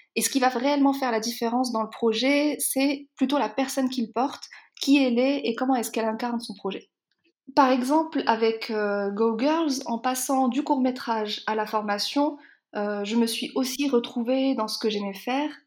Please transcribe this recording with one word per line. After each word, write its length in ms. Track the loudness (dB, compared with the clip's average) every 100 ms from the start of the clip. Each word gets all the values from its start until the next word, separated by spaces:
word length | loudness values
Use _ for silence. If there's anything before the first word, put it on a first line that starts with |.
| _ -4
Et 60 |
ce 80 | -2
qui 100 | 2
va 80 | 2
réellement 460 | 2 0 4 4
faire 180 | 2 0
la 80 | -2
différence 500 | -4 -4 -2 0 0
dans 100 | -2
le 80 | -4
projet, 680 | 0 0 2 2 2 2 0
c'est 500 | -2 0 0 0 -6 -2
plutôt 200 | 0 0
la 140 | 0
personne 400 | -2 -2 0 -2
qui 100 | -2
le 100 | -4
porte, 340 | -2 -2 -4 -18 -20 -20 -6
qui 160 | 2 4
elle 220 | 4 4
est 240 | 2 2
et 100 | -2
comment 200 | -2 0
est-ce 160 | 0 0
qu'elle 160 | -2 -2
incarne 340 | -2 -4 -4
son 140 | -6
projet. 340 | -8 -8 -8 -12 _ _ _ _ _ -2
Par 160 | 4 6
exemple, 520 | 4 2 2 2 -2 0
avec, 440 | 2 2 0 -4
euh, 400 | -2 0 0 -2
Go 260 | 0 0 2
Girls, 440 | 0 2 0 -2
en 140 | -4 -4
passant 500 | -2 -2 0 2 2
du 140 | 0
court-métrage 800 | 0 2 2 0 -4 -2 -2 -6 -4
à 80 |
la 120 | -2 -2
formation, 720 | -2 -2 -2 -2 0 0 -2 -16 _ _ -6
euh, 280 | -4 -4
je 120 | -2 2
me 100 | 2
suis 240 | 0 -4 -2
aussi 320 | -2 -2 2
retrouvée 640 | 2 0 -6 0 2 2
dans 140 | 0 -2
ce 100 | -2
que 100 | -2
j'aimais 240 | -2 -4
faire, 380 | -6 -4 -2 -4 -8